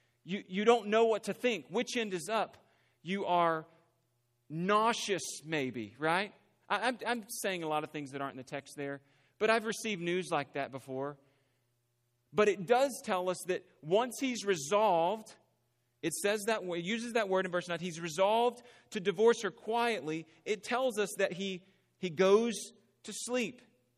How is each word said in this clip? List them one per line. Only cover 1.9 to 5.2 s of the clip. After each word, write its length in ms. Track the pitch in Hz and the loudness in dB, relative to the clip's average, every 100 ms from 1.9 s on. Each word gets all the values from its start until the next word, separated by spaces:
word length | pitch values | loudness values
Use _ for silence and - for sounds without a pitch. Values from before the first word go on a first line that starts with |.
| 247 | -2
end 160 | 220 | -2
is 160 | 185 156 | -4 -2
up? 280 | 220 170 - _ _ _ _ | -2 -2 -6 _ _ _ _
You 240 | 156 196 - | -6 -4 0
are 400 | 175 170 160 156 _ _ _ _ _ _ _ _ | 4 4 2 -6 _ _ _ _ _ _ _ _
nauseous, 760 | 156 180 208 220 226 - 185 | -4 2 4 4 2 0 -2